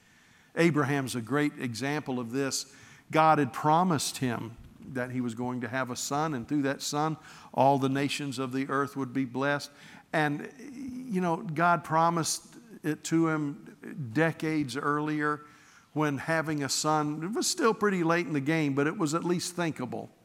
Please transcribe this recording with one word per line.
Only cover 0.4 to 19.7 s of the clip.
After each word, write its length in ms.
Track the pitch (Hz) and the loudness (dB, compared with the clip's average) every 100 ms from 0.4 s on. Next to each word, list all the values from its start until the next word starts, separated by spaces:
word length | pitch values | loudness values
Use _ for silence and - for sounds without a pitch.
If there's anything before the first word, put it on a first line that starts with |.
| _ - | _ 4
Abraham's 600 | 170 147 135 143 127 123 | 4 6 2 0 0 -4
a 60 | |
great 300 | 117 143 147 147 | -2 0 0 -2
example 600 | 131 110 135 151 143 127 | -6 -4 -4 -4 -4 -6
of 120 | 117 | -4
this. 340 | 131 139 123 - - - - _ | -2 -2 -4 -8 -16 -20 -20 _
God 260 | 156 156 151 | 4 6 6
had 160 | 139 | 4
promised 640 | - 151 156 185 147 - - | 0 4 4 4 2 0 -2
him 400 | 127 113 113 113 - - - | -2 -2 -6 -12 -20 -20 -10
that 180 | 127 123 | -6 -4
he 100 | 127 | -2
was 140 | 120 110 | -4 -4
going 260 | 123 123 | -4 -4
to 60 | 120 | -4
have 240 | 131 127 | -4 -4
a 40 | 120 | -4
son, 380 | - 143 160 | -4 -2 0
and 140 | 135 110 | -2 -2
through 160 | 147 | 0
that 180 | 139 139 | 0 -2
son, 340 | - 147 156 156 - - - | -4 -2 -2 -2 -10 -20 -8
all 240 | - 131 139 | 2 4 6
the 100 | 131 | 2
nations 520 | 135 139 - 147 127 | 2 0 -2 -4 -4
of 120 | 135 | -4
the 160 | 131 135 | -4 -2
earth 300 | 139 135 139 | 0 -2 -4
would 160 | 131 | -4
be 100 | 131 | -2
blessed. 460 | 135 127 139 143 - - - - - | -2 -2 0 0 -4 -16 -20 -20 -4
And, 380 | 160 151 147 - - - 254 262 254 254 | 0 0 -2 -8 -12 -16 -12 -10 -10 -4
you 140 | 185 | -2
know, 160 | 180 165 | 0 0
God 460 | 220 151 175 170 | -2 2 4 4
promised 600 | - 160 165 170 151 - - - - 196 | 2 4 4 2 0 -4 -8 -20 -20 -8
it 200 | - 151 - | -4 -4 0
to 220 | 165 165 | 2 2
him 840 | 156 147 143 - 110 - 139 127 | 2 -2 -6 -14 -16 -14 -8 -4
decades 640 | 113 160 156 160 156 143 123 | 2 2 2 -2 -2 -2 -2
earlier 680 | 143 147 151 151 151 147 - - - - _ | -2 0 0 0 0 -2 -8 -20 -20 -20 _
when 240 | 147 151 139 | 0 0 0
having 460 | - 165 156 151 | 0 0 0 -2
a 60 | 139 | -2
son, 520 | - 156 156 151 151 | 0 2 2 2 -2
it 100 | 160 | -4
was 140 | 240 247 | -2 -2
still 260 | - 254 | 2 2
pretty 300 | 214 208 190 | 4 2 2
late 220 | 160 170 175 | 2 2 2
in 80 | |
the 80 | 151 | 0
game, 320 | 135 160 147 | 2 2 2
but 140 | 135 143 | 2 0
it 100 | 214 | 2
was 160 | 160 | 0
at 100 | 165 | 0
least 320 | 170 175 - - | 0 -2 -2 -2
thinkable. 540 | 170 | -4